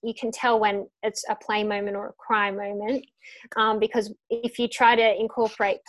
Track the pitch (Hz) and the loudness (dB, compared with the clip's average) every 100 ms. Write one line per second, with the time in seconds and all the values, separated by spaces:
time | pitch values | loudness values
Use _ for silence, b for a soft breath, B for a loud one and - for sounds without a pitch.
0 | 233 220 233 - 247 226 214 202 190 _ | -10 -6 -6 -2 2 4 2 0 -6 _
1 | 233 - - 208 - 214 208 202 202 202 | -6 -4 -6 -6 -4 -2 -2 -2 -4 -6
2 | - - - 214 202 196 202 202 214 277 | -8 -10 -2 0 0 -2 -6 -4 -4 -4
3 | - _ B B B 226 220 214 220 240 | -6 _ B B B 0 2 2 0 0
4 | 214 - - 233 233 - 233 - 233 233 | -4 -6 -6 -4 -4 -2 -2 4 6 6
5 | 226 208 226 254 220 - 202 - | 4 2 -2 -2 -2 0 -2 -2